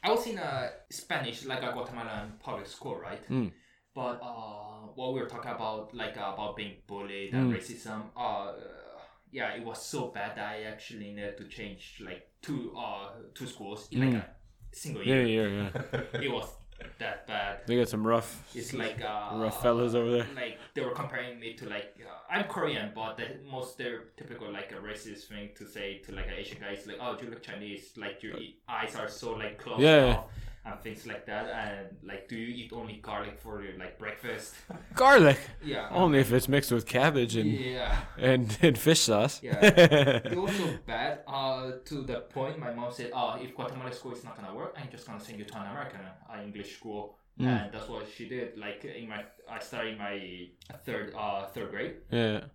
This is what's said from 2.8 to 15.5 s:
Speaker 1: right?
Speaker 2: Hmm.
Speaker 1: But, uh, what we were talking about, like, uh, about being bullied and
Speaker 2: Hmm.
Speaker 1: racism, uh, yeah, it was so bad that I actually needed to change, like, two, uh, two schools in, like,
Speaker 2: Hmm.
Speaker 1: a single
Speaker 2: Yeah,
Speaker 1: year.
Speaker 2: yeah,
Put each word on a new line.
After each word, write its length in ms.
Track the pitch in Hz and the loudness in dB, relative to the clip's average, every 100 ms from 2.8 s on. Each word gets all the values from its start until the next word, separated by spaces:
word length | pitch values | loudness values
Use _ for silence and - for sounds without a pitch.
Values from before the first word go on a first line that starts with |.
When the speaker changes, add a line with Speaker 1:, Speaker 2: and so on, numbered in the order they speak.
| 131 95 | -10 -8
Speaker 1:
right? 260 | 85 - - | -8 -12 -2
Speaker 2:
Hmm. 220 | 131 107 - _ _ _ | -2 -2 -6 _ _ _
Speaker 1:
But, 260 | - 123 120 | -8 -6 -6
uh, 640 | 120 117 110 104 107 107 107 131 | -10 -12 -12 -12 -14 -16 -16 -6
what 140 | 127 | -4
we 60 | 131 | -2
were 60 | 117 | -4
talking 160 | 120 123 | -8 -8
about, 420 | 107 110 107 107 | -6 -4 -4 -8
like, 220 | 120 107 104 | -8 -8 -6
uh, 160 | 101 | -6
about 220 | 98 104 101 | -4 -6 -6
being 200 | 101 95 - | -8 -10 -12
bullied 480 | 101 98 98 98 | -10 -8 -8 -4
and 100 | 127 131 | 2 2
Speaker 2:
Hmm. 60 | 117 | 2
Speaker 1:
racism, 400 | - 120 113 107 107 - | -4 -12 -10 -10 -10 -6
uh, 360 | 120 101 98 - - - - - - - _ | -4 -2 -6 -10 -14 -18 -18 -18 -20 -20 _
yeah, 200 | 131 113 107 | -6 -4 -4
it 60 | |
was 160 | 117 113 | -8 -10
so 260 | - - 123 | -8 -6 -6
bad 280 | 101 104 110 | -6 -8 -6
that 100 | 104 | -8
I 80 | 107 | -8
actually 460 | 107 - - 113 101 | -10 -12 -14 -12 -12
needed 260 | 104 101 98 | -8 -10 -10
to 60 | 95 | -14
change, 520 | - 104 92 - - | -12 -12 -12 -18 -16
like, 180 | 98 92 - _ | -14 -14 -16 _
two, 320 | - 135 117 117 | -6 -6 -6 -8
uh, 340 | 113 101 98 - - | -8 -8 -10 -14 -18
two 120 | - 123 | -12 -12
schools 420 | - 98 104 - | -10 -10 -10 -6
in, 80 | 120 | 2
like, 100 | 131 | 4
Speaker 2:
Hmm. 60 | 117 | 2
Speaker 1:
a 580 | 90 - - _ - | -2 -14 -20 _ -18
single 280 | - 156 - 101 | -12 -10 -4 4
Speaker 2:
Yeah, 160 | 131 | 4
Speaker 1:
year. 260 | 120 110 | 6 4
Speaker 2:
yeah, 220 | 104 | 2